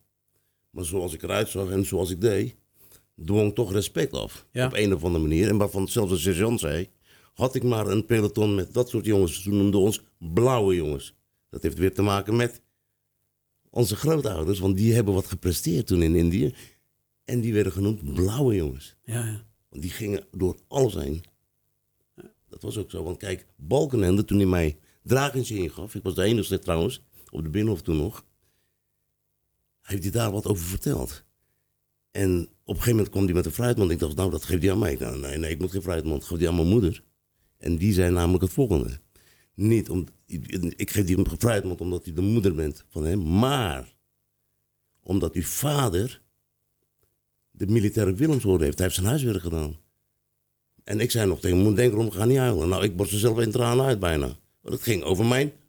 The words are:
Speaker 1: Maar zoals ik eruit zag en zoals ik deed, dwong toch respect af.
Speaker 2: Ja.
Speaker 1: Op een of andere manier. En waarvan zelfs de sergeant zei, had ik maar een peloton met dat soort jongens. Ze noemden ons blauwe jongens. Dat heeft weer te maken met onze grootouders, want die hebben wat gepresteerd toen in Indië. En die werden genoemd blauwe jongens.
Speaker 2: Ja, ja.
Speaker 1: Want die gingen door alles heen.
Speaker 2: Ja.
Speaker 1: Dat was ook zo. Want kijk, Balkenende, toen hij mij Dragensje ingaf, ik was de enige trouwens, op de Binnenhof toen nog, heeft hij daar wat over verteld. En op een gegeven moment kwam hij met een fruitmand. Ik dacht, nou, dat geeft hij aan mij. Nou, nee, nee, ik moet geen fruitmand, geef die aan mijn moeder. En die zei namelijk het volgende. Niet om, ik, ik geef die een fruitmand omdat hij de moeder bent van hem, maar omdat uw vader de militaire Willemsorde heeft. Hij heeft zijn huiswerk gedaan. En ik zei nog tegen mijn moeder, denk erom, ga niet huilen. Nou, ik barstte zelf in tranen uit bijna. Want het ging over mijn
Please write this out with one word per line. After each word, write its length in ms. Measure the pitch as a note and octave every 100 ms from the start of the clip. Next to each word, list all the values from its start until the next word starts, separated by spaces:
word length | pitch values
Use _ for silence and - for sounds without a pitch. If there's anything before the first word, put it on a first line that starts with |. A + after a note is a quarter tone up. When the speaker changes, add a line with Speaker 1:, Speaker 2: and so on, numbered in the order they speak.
| _ _ _ _ _ _ _
Speaker 1:
Maar 160 | - E2
zoals 280 | F#2+ E2+
ik 100 | D#2
eruit 260 | F2+ G2 G#2+
zag 200 | F#2 F#2+
en 160 | F#2+ G2
zoals 240 | F2+ F#2
ik 120 | F2
deed, 340 | A2+ G2 A#2 - _ _ - - _ - D#2+
dwong 300 | G#2 G#2 G2+
toch 160 | G#2+
respect 420 | G2 - - C#3+
af. 320 | - - - -
Speaker 2:
Ja. 140 | B2+ B2+
Speaker 1:
Op 80 |
een 200 | G#2 G#2
of 100 | F2+
andere 200 | F2 E2+
manier. 240 | D#2 D#2+ G#2
En 80 | G2
waarvan 300 | G2+ G2 F#2+
zelfs 240 | A#2+ F#2+
de 60 | F2+
sergeant 420 | F2 E2+ A2 A#2
zei, 300 | D#2+ D#2 F#2+ _ _ _ _
had 220 | - B2+ C3
ik 80 |
maar 240 | B2 A2 G#2
een 180 | G2+ G#2
peloton 500 | A2+ G#2 G#2+ G#2 G2+
met 180 | F2
dat 160 | A#2+ B2
soort 160 | A2+ G2
jongens. 360 | G2+ F2+ -
Ze 60 | F#2+
noemden 300 | G2+ G2+ G2
ons 240 | G2+ G#2+ - -
blauwe 580 | E2 F2 B2 B2 G2 F2+
jongens. 400 | D2+ C#2 - - _ _ _
Dat 120 | -
heeft 140 | E2 -
weer 160 | F#2+
te 80 | -
maken 340 | G2+ G2 G2+ A#2
met 260 | A#2+ - _ _ _ _ _ _ _ _ _ _ _
onze 260 | - G#2 G#2
grootouders, 640 | D3 D#3+ A2+ E2+ D#2+ G2
want 180 | F#2+ F#2+
die 160 | A2
hebben 200 | A#2 G2+
wat 140 | F#2+ -
gepresteerd 600 | F2+ F#2 E2+ D#3+ E3 -
toen 140 | F2+
in 140 | D#2+ E2+
Indië. 380 | E2+ F#2+ D3 - - _ _ _ _ _ -
En 160 | B2
die 120 | A2+
werden 180 | G#2 F#2+
genoemd 400 | F#2 G2+ G2+ C#2+
blauwe 420 | C#2 F#2+ B2 C3+ G2+
jongens. 400 | D2+ C2+ - _
Speaker 2:
Ja, 220 | - A2+ A2+
ja. 200 | G#2+ - _ _
Speaker 1:
Want 120 | C#2
die 100 | F2
gingen 340 | - G#2 G2+ -
door 240 | F2+ F2+ - _
alles 260 | C#3 C3
heen. 300 | F2+ C#2 D#2+ - _ _ _ _ _ _ _ _ -
Speaker 2:
Ja. 160 | - _ _
Speaker 1:
Dat 120 | -
was 160 | - A2
ook 140 | F#2
zo. 120 | F2
Want 140 | E2 F2+
kijk, 280 | G2+ F#2 - -
Balkenende, 720 | D2+ C3 D#3 A#2+ F2+ G2+ G#2
toen 120 | G2+
hij 80 | F#2+
mij 300 | F2+ D#2 - _ _
Dragensje 520 | - C3 C#3+ B2+ A2+ G#2
ingaf, 400 | E2 - G2+ G#2
ik 80 |
was 120 | F#2+ F2
de 80 |
enige 360 | G2 A#2 F#2 F#2+
trouwens, 420 | - E2 F#2+ - _ - -
op 140 | -
de 60 | D#2
Binnenhof 320 | F#2 A2 F2+
toen 160 | - D#2
nog, 280 | E2+ - - _ _ _ _ _ _ _ _ _ _ _ _ _ _ _
heeft 220 | - G2
hij 80 | F#2
daar 200 | A2+ A2+
wat 140 | G2 G#2
over 180 | G2 E2+
verteld. 580 | F#2+ D3 C3+ B1+ - _ _ _ _ _ _ _ _ _
En 200 | G2 F#2+ F2+
op 80 | D#2+ _ -
een 80 | F2
gegeven 160 | A#2+
moment 180 | A2+ G2+
kwam 140 | G2 G2
hij 80 |
met 120 | F2 -
een 60 |
fruitmand. 400 | - A#2+ A2 F#2
Ik 80 | E2+
dacht, 160 | D#2+ D2
nou, 160 | F#2+
dat 120 | D#2
geeft 180 | - F2+
hij 80 | F#2+
aan 80 | F#2+
mij. 160 | F#2+ C2+
Nou, 200 | A#1 C2
nee, 180 | C#2 D2+
nee, 140 | D#2+
ik 80 | D#2+
moet 120 | F2+
geen 100 | F#2
fruitmand, 420 | F2 E2 D#2 C#2+
geef 140 | - F2
die 100 | E2+
aan 80 | E2+
mijn 120 | E2
moeder. 360 | A#2 F2+ - _ _ _ _ _ _
En 200 | - E2+
die 160 | G2+
zei 180 | F#2 F2
namelijk 320 | F2+ E2+ F2+
het 100 | F#2
volgende. 460 | - B2 D#2+ A#1 C2 _ _ _ _ _
Niet 360 | - G#2 A2+ -
om, 160 | F2+ E2 _ -
ik, 200 | D#2+ - F#2 E2+ -
ik 140 | G2+
geef 140 | G#2+ F2+
die 120 | F#2
een 100 | G2 F2
fruitmand 440 | A#2+ G#2+ F#2+ E2+
omdat 240 | F2 F2 -
hij 80 |
de 80 | D#2+
moeder 340 | G2 A#2 F#2+ D#2
bent 300 | D#2 - -
van 160 | D#2+ D2+
hem, 340 | G2+ D#2 F#2
maar 560 | C3 C#3 G2+ C2 B1+ _ _ _ _ _ _ _ _ _ _ _
omdat 320 | F2 F#2+ E2
uw 80 | F2+
vader 800 | E2+ - C#3+ D3 B2 F2 B2 - _ _ _ _ _ _ _ _ _ _ _ _ _
de 160 | - F#2+
militaire 460 | A#2 G#2 A2+ F#2+
Willemsorde 500 | F#2+ D#3+ C#3 G#2 F#2
heeft. 120 | D2 D2
Hij 80 | F#2
heeft 100 | -
zijn 100 | G2
huiswerk 320 | D3 B2 F#2+
gedaan. 360 | E2+ E2 D2+ D#2 _ _ _ _ _ _ _ _ _ _
En 160 | - G#2
ik 120 | A2+
zei 160 | A#2 G2+
nog 120 | D#2+
tegen 180 | F2+ F2+
mijn 100 | G2+
moeder, 140 | G2
denk 100 | B2 B2+
erom, 120 | A2+
ga 140 | F2 A#2
niet 120 | C3+
huilen. 320 | B2+ F2+ E2
Nou, 140 | F#2
ik 120 | G#2 F2
barstte 220 | G2 G#2
zelf 220 | A2+ A2
in 120 | A2+
tranen 340 | A2+ A#2+ A#2+ C3+
uit 140 | A2
bijna. 260 | F2 D#2 C2+ - _ _
Want 140 | - A#2
het 80 |
ging 200 | - G2
over 220 | D#2+ F#2 A2+
mijn 260 | B2+ D3 -